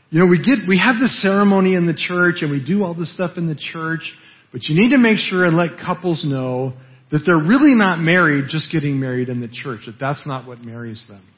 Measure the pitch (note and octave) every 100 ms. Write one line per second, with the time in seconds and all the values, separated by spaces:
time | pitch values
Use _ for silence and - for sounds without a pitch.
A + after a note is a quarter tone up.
0 | _ E3 F3+ F3 E3 C4 F#3 F#3 A3 A#3
1 | C4 - G3 G3 G3+ G3 F#3 F#3 E3+ E3
2 | - F3+ F3 E3+ D#3 C#3+ B2+ G3+ F3+ E3+
3 | E3 - F3+ F3+ E3 D3+ - E3 D#3+ D#3+
4 | - - - _ _ A#2+ - D#3 A#3+ C4+
5 | A#3 G#3+ - F#3 F3+ E3 E3+ - D3+ F3
6 | F3+ D#3+ D3+ C3+ B2+ B2+ C3 - - -
7 | _ D3+ F#3 E3+ D#3 C4+ D4+ A#3+ G3 E3
8 | E3 F3+ D#3+ C#3+ C3+ D#3+ - D#3+ C#3+ C3+
9 | C3 B2+ B2 B2 A#2 - D3 A2 - G#2
10 | C3+ C#3+ D3+ C3 B2 A#2+ A#2 A#2 A#2 G#2
11 | - G2+ F#2+